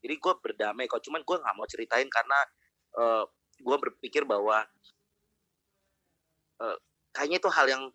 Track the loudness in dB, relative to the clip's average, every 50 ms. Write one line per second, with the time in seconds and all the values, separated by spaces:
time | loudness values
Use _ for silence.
0 | _ -8 -8 -2 0 0 0 0 _ -10 -4 _ -4 -4 -2 -4 -6 -4 -4 -6
1 | -6 -6 -8 -8 -4 -2 -4 -2 -2 -4 -4 -4 -6 -10 -8 -10 -6 0 0 0
2 | 0 2 0 -2 0 2 2 2 2 0 _ _ _ _ _ _ _ _ _ 0
3 | 2 2 4 2 0 -2 _ _ _ _ _ _ -2 0 0 0 0 -4 -8 _
4 | -14 -4 -2 -2 0 2 0 2 2 4 2 2 2 -2 _ _ _ -20 _ _
5 | _ _ _ _ _ _ _ _ _ _ _ _ _ _ _ _ _ _ _ _
6 | _ _ _ _ _ _ _ _ _ _ _ _ -6 -6 -6 -8 _ _ _ _
7 | _ _ _ -4 -4 0 0 2 2 2 4 4 4 4 4 0 -4 -10 _